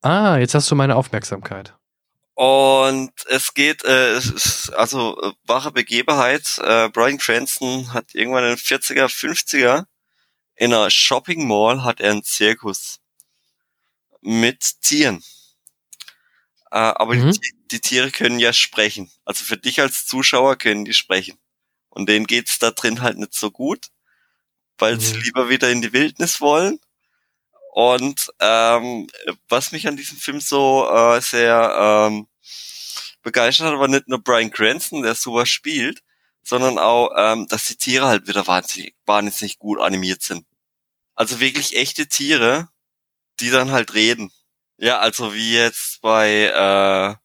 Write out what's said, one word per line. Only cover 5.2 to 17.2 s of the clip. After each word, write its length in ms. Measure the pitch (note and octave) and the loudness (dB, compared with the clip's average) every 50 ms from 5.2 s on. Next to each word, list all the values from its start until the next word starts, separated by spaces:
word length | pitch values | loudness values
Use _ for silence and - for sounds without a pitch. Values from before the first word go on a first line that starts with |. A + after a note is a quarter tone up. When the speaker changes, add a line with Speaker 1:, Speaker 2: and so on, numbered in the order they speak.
| - | -6
Speaker 2:
äh, 100 | G2 G2 _ _ | -6 -6 _ _
wahre 280 | - A#2 B2+ C3+ D3+ - | -2 -2 -2 -2 -2 -4
Begebenheit, 840 | C3 A#2 - A#2 A#2+ B2 - D3+ C#3 B2+ B2 C3+ D3+ D3 - - - - | -4 -4 -2 -2 -2 0 2 2 2 4 2 2 0 -2 -6 -8 -4 0
äh, 260 | D#2 A2+ A#2 A2+ A2+ | 2 2 2 2 2
Bryan 280 | G#2+ - A#2 B2 C#3 C#3+ | 2 2 2 2 2 -2
Cranston 720 | - - A#2 A#2 C3 C3+ - - C3 B2+ B2+ C3 C3 A#2+ A#2+ | -2 0 0 0 0 -4 -6 -4 -4 -4 -4 -4 -6 -6 -8
hat 200 | A#2+ - _ - | -8 -8 _ -4
irgendwann 300 | - G#2+ A#2+ C3 C3 B2 | -4 -4 -2 0 0 0
in 60 | A#2+ | 0
den 80 | A#2+ A#2+ | -2 -2
vierziger, 500 | - - C3 C#3 - - C3+ C3+ C3+ B2+ | -2 -4 -4 -2 -2 -4 0 0 0 0
fünfziger 760 | - - - D#3 E3 - - - D#3 C#3+ B2+ A#2+ B2+ D3 F#3+ _ _ _ _ _ _ _ _ _ _ _ _ _ _ | 0 -4 -6 -6 -4 -6 -6 -4 0 2 2 4 2 2 0 _ _ _ _ _ _ _ _ _ _ _ _ _ _
in 180 | _ A2 A#2+ A#2+ | _ 0 2 2
einer 180 | A2+ G#2+ G#2 | 2 2 2
Shopping 560 | - - - - C3+ B2+ - - F3 E3 D3+ | 2 2 2 2 0 -2 -2 -4 -6 -4 -2
Mall 360 | B2+ G#2+ G#2 G#2+ A2 B2 C3+ C3 | 0 2 2 4 2 2 0 -2
hat 160 | B2 A#2 - | -4 -4 0
er 100 | - G2+ G#2+ | 0 0 0
einen 120 | G#2 - | 0 -2
Zirkus 760 | - - - G#2+ G#2 A2+ - - A2 F#2+ - - - - - _ _ _ _ _ _ _ _ _ _ _ _ _ _ _ _ _ _ _ _ _ _ _ _ | -6 -4 2 2 2 2 0 -4 -8 -8 -8 -10 -12 -16 -16 _ _ _ _ _ _ _ _ _ _ _ _ _ _ _ _ _ _ _ _ _ _ _ _
mit 600 | _ F#2+ A2+ A2+ A2+ A#2 B2+ _ - - - _ - | _ -4 0 2 2 0 0 _ -6 -6 -6 _ -4
Tieren. 400 | - D3 D3 D3+ C3+ G2+ F2 - - - - _ _ _ _ _ _ _ _ _ _ - _ - - _ _ _ _ _ _ _ _ _ _ _ _ | -2 2 2 2 2 0 -2 -10 -18 -20 -20 _ _ _ _ _ _ _ _ _ _ -20 _ -20 -20 _ _ _ _ _ _ _ _ _ _ _ _
Äh, 60 | - G#2 | -2 0
aber 360 | A2+ A2+ - - - A2+ A#2+ | 2 2 2 0 0 0 2
Speaker 1:
Mhm. 160 | A#2+ | 2